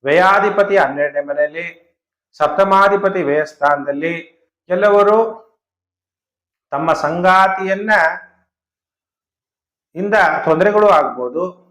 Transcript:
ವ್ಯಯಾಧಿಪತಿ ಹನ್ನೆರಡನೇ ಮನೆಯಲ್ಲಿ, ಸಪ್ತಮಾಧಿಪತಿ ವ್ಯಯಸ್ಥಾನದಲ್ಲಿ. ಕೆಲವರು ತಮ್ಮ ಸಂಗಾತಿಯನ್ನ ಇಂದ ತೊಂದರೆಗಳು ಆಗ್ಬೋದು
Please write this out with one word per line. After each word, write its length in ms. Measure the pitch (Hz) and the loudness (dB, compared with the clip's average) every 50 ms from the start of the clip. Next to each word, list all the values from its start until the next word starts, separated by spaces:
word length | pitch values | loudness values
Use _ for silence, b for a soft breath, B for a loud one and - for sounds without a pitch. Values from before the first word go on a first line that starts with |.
| 123 | 0
ವ್ಯಯಾಧಿಪತಿ 720 | 135 147 175 185 190 196 208 208 208 185 202 196 196 196 | 2 2 2 4 4 2 2 0 0 0 0 0 2 2
ಹನ್ನೆರಡನೇ 440 | 190 151 139 143 143 147 147 143 143 | 0 0 0 -2 -4 -4 -4 -4 -6
ಮನೆಯಲ್ಲಿ, 640 | 143 143 143 147 151 151 151 165 175 170 165 _ _ _ _ _ _ _ _ _ _ _ _ | -6 -6 -4 -4 -4 -4 -4 -12 -12 -12 -16 _ _ _ _ _ _ _ _ _ _ _ _
ಸಪ್ತಮಾಧಿಪತಿ 840 | _ 151 147 - 190 196 196 196 196 196 202 202 190 196 190 185 185 160 | _ -2 -2 2 0 2 2 4 4 4 2 2 0 -2 -2 -4 -2 -4
ವ್ಯಯಸ್ಥಾನದಲ್ಲಿ. 1120 | 139 143 151 151 147 - _ 143 143 147 143 139 143 139 143 156 165 170 165 160 _ _ _ _ _ _ _ _ | -2 -2 -2 -2 -4 -6 _ 0 0 0 0 -2 -8 -6 -6 -6 -6 -6 -8 -12 _ _ _ _ _ _ _ _
ಕೆಲವರು 800 | _ 180 185 202 208 202 202 202 202 214 220 226 - - - - _ _ _ _ _ _ _ _ _ _ _ _ _ _ _ _ _ _ _ _ _ _ _ _ _ | _ -2 0 2 2 4 4 4 4 4 2 0 -2 -6 -16 -20 _ _ _ _ _ _ _ _ _ _ _ _ _ _ _ _ _ _ _ _ _ _ _ _ _
ತಮ್ಮ 220 | - 139 160 165 160 | -8 -6 -2 -2 -2
ಸಂಗಾತಿಯನ್ನ 1000 | - - 147 160 175 180 185 185 190 190 190 190 190 190 190 196 196 208 220 214 190 160 160 - - - _ _ _ _ _ _ _ _ _ _ _ _ _ _ _ _ _ _ _ _ _ _ _ _ _ _ _ _ _ _ _ _ _ _ | -2 -2 -4 -4 0 2 2 4 4 4 2 0 -4 -4 -6 -6 -6 -2 0 0 2 2 0 -2 -6 -16 _ _ _ _ _ _ _ _ _ _ _ _ _ _ _ _ _ _ _ _ _ _ _ _ _ _ _ _ _ _ _ _ _ _
ಇಂದ 180 | 160 190 202 214 214 185 160 156 - - | -8 -4 -2 0 2 2 2 0 -2 -2
ತೊಂದರೆಗಳು 420 | 160 160 160 185 208 208 208 208 | -2 0 2 2 2 2 4 4
ಆಗ್ಬೋದು 800 | 202 180 151 143 131 - 127 123 123 127 160 180 185 180 _ _ _ | 4 4 4 2 -2 -6 -8 -10 -8 -6 -6 -8 -8 -10 _ _ _